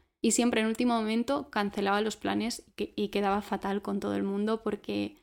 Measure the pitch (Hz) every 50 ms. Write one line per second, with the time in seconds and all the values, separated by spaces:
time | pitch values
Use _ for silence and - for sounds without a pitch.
0 | _ _ _ _ - 233 220 - 233 240 240 226 220 220 220 - 247 247 233 226
1 | 220 214 220 226 240 233 277 285 269 - - 220 208 202 - 208 196 196 196 208
2 | 214 220 208 - - 190 196 208 214 233 233 - - _ _ - 208 - - -
3 | 214 196 - 202 202 196 196 208 202 - 202 190 - 196 196 202 - 202 202 202
4 | - 202 202 196 196 196 196 202 208 214 220 220 - 214 208 208 - - 208 208
5 | 202 202 - -